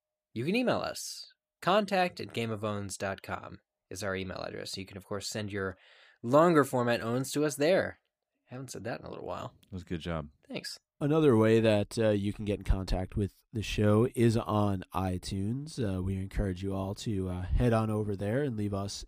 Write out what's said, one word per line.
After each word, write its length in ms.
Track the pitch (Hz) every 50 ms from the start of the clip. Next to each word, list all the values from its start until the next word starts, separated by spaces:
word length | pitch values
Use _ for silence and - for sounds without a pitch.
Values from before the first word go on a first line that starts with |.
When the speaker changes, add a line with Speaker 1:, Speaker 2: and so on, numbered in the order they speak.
| _ _ _ _ _ _ _
Speaker 1:
you 100 | 110 120
can 100 | 156 196
email 240 | 247 254 226 143 98
us. 540 | - - - - - - - - - - _ _ _ _ _ _ -
Contact 580 | 170 185 214 214 196 208 185 180 180 - -
at 120 | 110 92 -
game 160 | 120 117 113
of 120 | 110 101 107
owns 340 | 107 104 101 101 98 92
dot 260 | - - 98 98 - -
com 360 | - 95 - - - - - _ _ _ _ _ _
is 140 | - 92 101
our 100 | 98 95
email 300 | 95 95 92 87 - -
address. 300 | - - 104 98 - -
You 80 | - 95
can, 100 | - -
of 80 | 95 95
course, 220 | - 104 98 95 -
send 220 | - 117 104 101
your 260 | 101 101 95 95 90 - _ - - - - - _ _ -
longer 400 | 117 127 147 160 180 170 151 135
format 380 | 135 - 127 120 120 120 - -
owns 280 | 113 117 127 135 127 -
to 120 | 143 147
us 120 | 151 139
there. 420 | 135 143 156 190 175 104 92 - - _ _ _ _ _ _ _ _ _
Haven't 240 | _ 123 127 135 127
said 140 | - 101 98
that 160 | 113 - -
in 60 | -
a 40 | -
little 160 | - - -
while. 280 | - 87 - - 123 - _ _
Speaker 2:
That 100 | _ -
was 100 | 92 87
a 40 |
good 140 | - 92 82
job. 280 | 76 87 85 80 76 73 - _ _ _
Speaker 1:
Thanks. 300 | 262 - - - - - _ _ _ _
Speaker 3:
Another 360 | - 139 151 160 156 147 120
way 240 | 110 110 110 113 113
that, 380 | 110 110 107 104 104 - - 117
uh, 120 | 113 107
you 220 | 107 101 98 104 104
can 120 | - 110
get 140 | 101 101 95
in 60 | 98
contact 520 | - 110 95 95 87 - 90 92 - -
with 160 | - 104 92 - _ _ _ -
the 100 | 113 95
show 460 | - - - 107 104 104 107 120 127 -
is 220 | 123 117 117 107
on 480 | 117 - - 104 104 104 104 98 92 - - -
iTunes. 840 | 85 95 92 92 90 - - 107 98 95 104 117 135 147 156 - -
Uh, 240 | 123 98 95 92 92
we 140 | 95 98
encourage 460 | 95 95 98 - - 107 98 92 90 98
you 120 | 98 95
all 200 | 95 95 95 101
to, 320 | - - 120 107 95 92 92
uh, 140 | 90 90 92
head 300 | 92 - - 123 123 113
on 160 | 110 110 110
over 260 | 107 107 107 104 101
there 260 | 92 101 101 107 135 151
and 140 | 139 117
leave 180 | 107 104 101 101
us 300 | 98 98 104 - - -